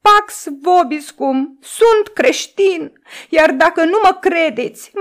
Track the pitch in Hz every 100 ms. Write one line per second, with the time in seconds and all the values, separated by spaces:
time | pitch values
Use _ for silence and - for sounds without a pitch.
0 | 415 415 415 - - 277 302 359 277 302
1 | 294 - 269 262 277 - - - 453 440
2 | 427 - 254 - - - 392 349 285 _
3 | _ - - 320 311 269 320 339 320 403
4 | 392 370 370 339 320 220 247 - - 403